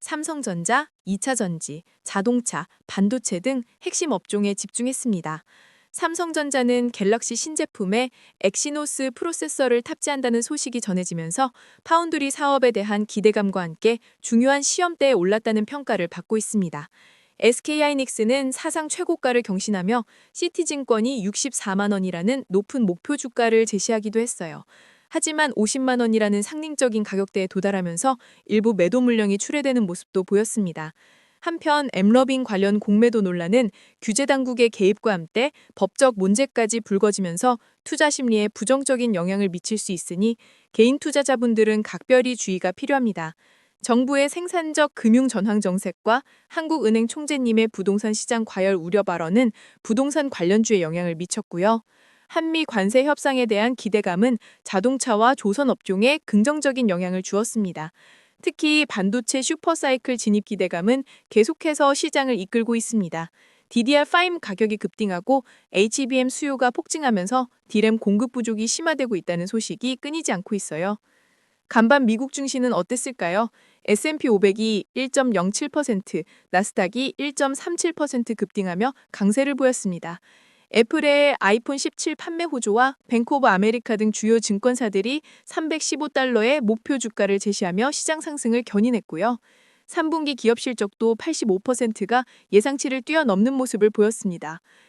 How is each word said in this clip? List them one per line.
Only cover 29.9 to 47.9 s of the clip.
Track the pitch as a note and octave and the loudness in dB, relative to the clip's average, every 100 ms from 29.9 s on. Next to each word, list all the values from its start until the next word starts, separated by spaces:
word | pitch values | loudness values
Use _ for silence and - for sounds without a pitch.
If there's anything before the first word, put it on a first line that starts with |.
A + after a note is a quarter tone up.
| F3 - F#3+ | -4 -6 -4
보였습니다. | F#3 G3+ A3 - F#3 D#3+ D#3 - _ _ _ _ | 0 0 0 -2 -4 -4 -12 -14 _ _ _ _
한편 | E4+ E4 E4 D4 C#4 | -6 -4 2 2 2
엠러빙 | - G3+ A#3+ C4 C4 | 2 6 6 4 0
관련 | B3 G3 G3 G#3 | -2 0 2 2
공매도 | G#3 G#3 A#3+ A3 | 2 4 4 4
논란은 | F#3+ F3 E3+ A#3+ A3 - _ _ | 0 -2 0 2 2 -4 _ _
규제 | - G#3+ C#4 | -4 -2 0
당국의 | C4+ B3+ A#3+ A#3 | 0 0 2 2
개입과 | - F#3+ G#3+ A3+ | 4 2 2 0
함께 | F#3 D#3+ A3 C#4 - _ - | -2 -4 -2 -2 -4 _ -4
법적 | G3 - C4 G#3 | -2 2 2 4
문제까지 | F#3+ G#3+ C4+ - A3 A3+ | 2 2 0 0 0 0
불거지면서 | - G3 G#3+ G3+ F#3 E3+ B3+ A#3+ _ _ | -2 0 2 0 -4 0 0 0 _ _
투자 | - D#4 D4+ | -6 2 2
심리에 | C#4+ B3+ G#3+ G#3 | 2 0 2 0
부정적인 | - G3+ C4+ C#4 B3+ A#3+ | -2 0 0 2 0 0
영향을 | F#3+ F3 G3 G3+ | 0 0 0 -2
미칠 | F3 - G#3+ | -4 -6 -6
수 | - | -4
있으니 | F3+ - F3 A3 A#3 _ _ _ | -8 -6 -2 0 -2 _ _ _
개인 | - A#3 C#4+ | 4 4 4
투자자분들은 | D#4 C#4+ C#4 C4 A#3+ A3+ G#3+ G#3+ | 0 0 2 2 2 4 4 2
각별히 | G#3+ F#3 - B3+ B3+ A#3+ | -2 -6 2 4 4 -2
주의가 | - F#3 F#3 | -4 -2 -2
필요합니다. | F#3 C#4 C#4 A#3+ F3+ D#3+ - _ _ _ _ | -4 0 0 0 -2 -8 -12 _ _ _ _
정부의 | - A#3+ C4 C#4 C#4+ | 0 2 2 2 0
생산적 | F4 F4+ F4 D#4+ D#4 D4 | -2 -4 -4 -2 0 0
금융 | - A3+ A#3 C4 | 2 4 4 4
전환 | G#3+ G#3 G#3 | 0 0 0
정책과 | G3+ F#3 F#3+ - - A#3+ - _ _ | 0 -2 -4 -4 0 0 0 _ _
한국은행 | - D#4+ D#4+ A3 A3+ A#3 | -6 -2 0 2 2 0
총재님의 | D#4 D4 D4 B3 A3 A3 | -4 -4 -2 0 2 0
부동산 | - F#3+ | -2 -2